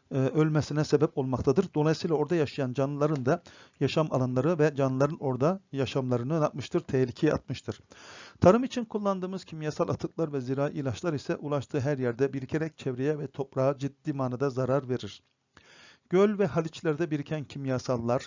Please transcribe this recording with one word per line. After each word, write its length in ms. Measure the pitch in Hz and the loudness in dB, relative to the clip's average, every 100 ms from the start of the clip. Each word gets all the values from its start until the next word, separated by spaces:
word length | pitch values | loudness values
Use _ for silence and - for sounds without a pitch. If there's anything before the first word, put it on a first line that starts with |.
| - | -4
e, 40 | 139 | 0
ölmesine 680 | 131 185 156 156 - 151 | 2 2 2 2 0 0
sebep 340 | 156 147 160 - | 2 4 2 0
olmaktadır. 480 | 131 127 - 131 180 151 | -2 0 2 2 2 2
Dolayısıyla 400 | 156 156 175 147 | 2 2 0 0
orada 200 | 147 175 | 2 0
yaşayan 380 | 139 - 131 | 0 -2 -4
canlıların 520 | 123 135 143 147 151 123 | -2 -2 0 0 0 0
da 180 | 151 - - - - | 0 -2 -20 -14 -2
yaşam 280 | 139 165 151 | 0 2 0
alanları 480 | 127 127 127 147 170 | 0 0 2 2 4
ve 160 | 151 139 | 2 2
canlıların 420 | 135 131 143 - | 0 2 0 0
orada 420 | 131 123 147 190 _ | -2 0 0 0 _
yaşamlarını 680 | 135 127 143 127 120 123 165 | -4 -2 -2 0 0 0 0
ne 40 | |
yapmıştır? 360 | 147 147 - 170 | 0 -2 -4 -4
Tehlikeye 540 | - 131 131 - 156 | 0 0 0 2 2
atmıştır. 460 | - - 131 - - - - - - - - | 2 -2 -10 -8 -10 -12 -20 -20 -20 -20 4
Tarım 220 | 170 226 | 6 6
için 220 | 262 247 226 | 4 -4 -4
kullandığımız 600 | 208 202 190 185 190 - | -4 -2 -2 -4 -8 -10
kimyasal 440 | 160 151 - 170 | -8 -4 -2 0
atıklar 440 | - 170 - 160 | -2 -4 -4 -2
ve 80 | 143 | -2
zirai 320 | 123 135 147 | -2 -2 -2
ilaçlar 400 | 156 135 110 175 | -2 -4 -4 -2
ise 220 | 143 - 170 | -4 -4 -4
ulaştığı 440 | 143 143 - 147 | -2 -4 -2 -2
her 180 | 131 139 | -2 0
yerde 360 | 123 113 139 | -2 0 0
birikerek 440 | 135 131 156 156 - | -2 -4 -2 -4 -6
çevreye 420 | 139 123 139 151 | -6 -2 -2 -2
ve 80 | 135 | -6
toprağa 500 | - 135 131 131 131 | -8 -6 0 0 0
ciddi 360 | 135 - 151 | -4 -6 -6
manada 360 | 139 127 123 139 | -4 -2 -2 -2
zarar 400 | 123 127 139 123 | 0 0 0 0
verir. 340 | 123 98 - _ _ _ - - - - - - | -4 -6 -14 _ _ _ -20 -20 -20 -20 -20 0
Göl 280 | 180 208 202 | 4 4 4
ve 60 | 185 | 0
haliçlerde 680 | 165 165 - 165 151 170 | 0 -2 -2 -2 0 0
biriken 320 | 147 139 151 | -2 -4 -6
kimyasallar, 840 | 131 143 135 127 - 123 117 120 | -6 -6 -2 -2 0 -2 0 -2